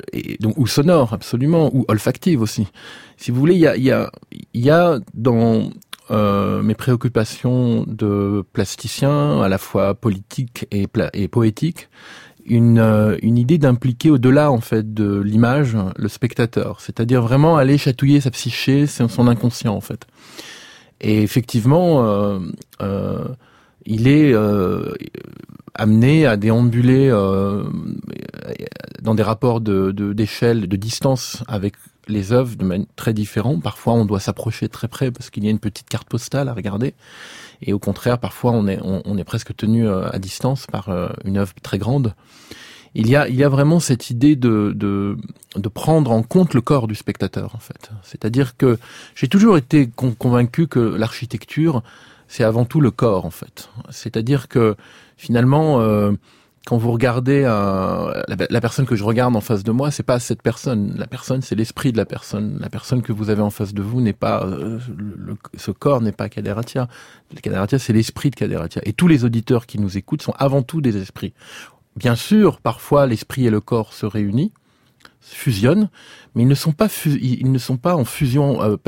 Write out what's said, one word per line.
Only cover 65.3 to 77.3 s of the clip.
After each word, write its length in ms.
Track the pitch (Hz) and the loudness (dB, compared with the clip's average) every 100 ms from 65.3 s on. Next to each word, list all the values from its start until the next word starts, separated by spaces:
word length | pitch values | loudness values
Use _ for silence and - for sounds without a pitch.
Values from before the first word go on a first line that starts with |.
| 104 - - | -14 -16 -14
ce 120 | - | -10
corps 300 | 95 147 135 | -4 0 0
n'est 120 | 110 | 0
pas 180 | - 104 | -4 -8
Kader 240 | - 104 101 | -6 -6 -6
Attia. 320 | 120 131 123 - - - _ | -6 -6 -6 -10 -20 -20 _
Le 60 | - | -12
Kader 160 | - 95 | -6 -4
Attia, 220 | 101 135 | -2 -2
c'est 140 | - | 0
l'esprit 380 | 110 113 - 147 | 0 0 -2 -4
de 60 | - | -2
Kader 200 | 104 92 | -4 -4
Attia. 240 | 82 - - | -6 -8 -8
Et 80 | |
tous 120 | - 175 | 0 4
les 200 | 151 120 | 4 2
auditeurs 400 | 113 - 123 - | -2 0 -2 -2
qui 120 | 104 | -6
nous 200 | 101 95 | -4 -4
écoutent 240 | - - | -6 -8
sont 120 | - - | -6 -2
avant 240 | 139 139 | 0 0
tout 180 | 123 165 | -2 -2
des 160 | 135 104 | -2 -2
esprits. 380 | 95 - - _ - - - _ _ | -6 -10 -12 _ -20 -20 -20 _ _
Bien 220 | - 123 120 | -4 0 0
sûr, 440 | - 214 196 - | 2 4 4 2
parfois, 460 | - 117 - 143 139 | -6 -6 0 2 4
l'esprit 400 | 110 - - 123 | 0 -6 -2 0
et 40 | |
le 120 | 107 | 0
corps 320 | - 120 107 | 0 -4 -4
se 100 | - | -8
réunissent, 460 | 110 104 104 110 196 _ _ _ _ _ - _ | -6 -4 -2 -2 -2 _ _ _ _ _ -20 _
fusionnent, 680 | _ - - 101 117 185 208 _ - - - | _ -8 -4 0 2 2 0 _ -20 -20 -10
mais 80 | - | 0
ils 60 | 123 | 2
ne 60 | |
sont 180 | 139 160 | 2 0
pas 160 | 147 214 | 0 -2
fu-, 300 | - 151 143 | 0 -2 0
ils, 180 | 127 | 0